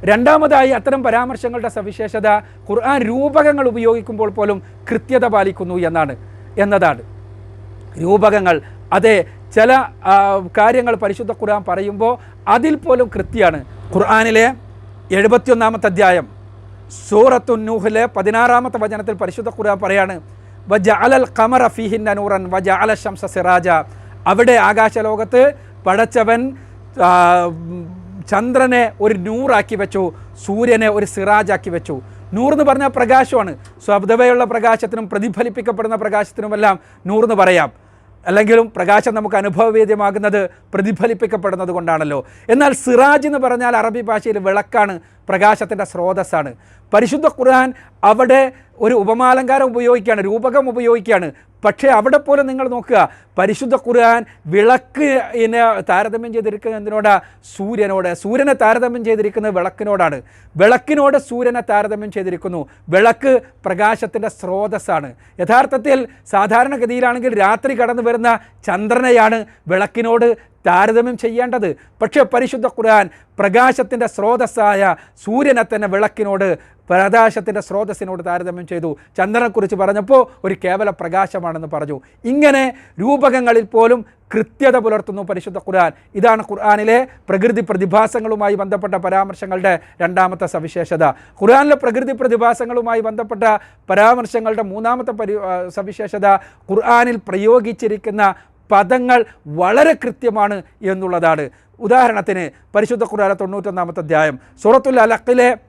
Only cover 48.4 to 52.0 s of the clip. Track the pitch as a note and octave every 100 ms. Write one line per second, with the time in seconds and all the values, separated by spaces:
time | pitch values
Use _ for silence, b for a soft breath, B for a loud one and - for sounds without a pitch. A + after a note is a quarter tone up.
48.4 | C4 C4 b _ G#3+ B3 G3 A3+ B3+ B3+
49.4 | B3+ C4+ C4 A#3+ A#3+ B3 G3+ G#3+ G3 A3
50.4 | B3+ B3+ C4 A#3 A#3+ A#3 G3 G3+ E3 -
51.4 | b _ G#3 G#3 C4+ A3+